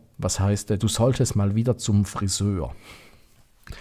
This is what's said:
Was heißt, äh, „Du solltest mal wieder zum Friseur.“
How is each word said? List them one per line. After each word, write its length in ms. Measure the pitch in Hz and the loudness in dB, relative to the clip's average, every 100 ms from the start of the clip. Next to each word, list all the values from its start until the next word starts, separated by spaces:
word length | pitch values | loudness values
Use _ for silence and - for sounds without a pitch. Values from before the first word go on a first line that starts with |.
| - - | -14 -6
Was 220 | 90 - | -4 0
heißt, 320 | 98 101 - | 0 0 -2
äh, 60 | 101 | -2
„Du 100 | 107 | 0
solltest 480 | - 120 127 - 104 | 2 2 2 2 2
mal 180 | 101 | 2
wieder 240 | 104 120 113 | 2 0 0
zum 280 | - 104 101 | 2 2 2
Friseur.“ 680 | - 98 - 101 95 65 - - - - - - _ _ _ - - | -2 -4 -2 -2 -2 -4 -8 -18 -20 -20 -20 -20 _ _ _ -20 -16